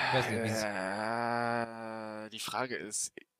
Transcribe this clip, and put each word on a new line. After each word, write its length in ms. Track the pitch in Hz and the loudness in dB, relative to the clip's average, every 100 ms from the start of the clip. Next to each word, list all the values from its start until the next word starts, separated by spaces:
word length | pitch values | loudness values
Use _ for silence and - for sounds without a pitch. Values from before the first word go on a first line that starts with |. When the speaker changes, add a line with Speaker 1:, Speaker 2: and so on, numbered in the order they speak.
| - | 4
Speaker 1:
weiß 160 | 131 123 | 4 4
nicht, 120 | 113 | 2
wie 60 | 110 | 2
es 140 | 110 | 2
Speaker 2:
Äh, 1700 | 107 101 95 101 110 117 117 120 117 120 117 113 113 110 110 107 107 | 2 0 0 0 0 2 2 2 2 2 0 -4 -8 -6 -6 -8 -8
die 120 | 110 | -6
Frage 360 | - 107 127 101 | -2 0 0 -2
ist, 380 | 98 104 - - - | -4 -4 -4 -8 -20